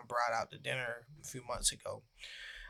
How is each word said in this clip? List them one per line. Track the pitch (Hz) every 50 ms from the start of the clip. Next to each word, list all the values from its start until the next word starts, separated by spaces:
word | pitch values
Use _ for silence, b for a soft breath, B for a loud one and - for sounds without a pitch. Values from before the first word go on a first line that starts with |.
| 120
bride | 113 120 120 120 117 113 113
out | - -
to | 143 -
dinner | - 127 131 131 123 117 117 120 123 - 151 147
a | -
few | - - 127 123
months | 120 123 - - -
ago. | 117 - - 98 104 107 - _ B B B B B B B B B B B